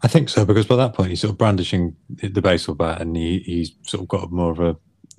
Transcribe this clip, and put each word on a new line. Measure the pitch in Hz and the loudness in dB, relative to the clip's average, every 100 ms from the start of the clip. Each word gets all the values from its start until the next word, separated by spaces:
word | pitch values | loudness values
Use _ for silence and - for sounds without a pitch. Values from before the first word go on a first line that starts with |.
I | - | 2
think | 165 131 | 4 4
so, | - | 2
because | 101 104 104 | 4 4 4
by | 123 | 2
that | 127 | 2
point | 110 92 | 0 -2
he's | 87 | -2
sort | 107 | -4
of | 101 | 2
brandishing | 110 98 85 95 87 - _ | 2 2 0 -2 -2 -6 _
the, | - 98 | -10 -4
the | 98 | 0
baseball | 92 87 - | 2 2 0
bat, | 76 82 82 | -4 -4 -2
and | 82 85 | -4 -4
he, | 82 92 - | -2 -2 -2
he's | 87 80 - | -4 -4 -8
sort | - - | -10 -8
of | 90 | -4
got | 92 87 | -6 -4
more | 90 85 | -2 -2
of | 80 | 0
a, | 85 78 _ _ _ | -2 -2 _ _ _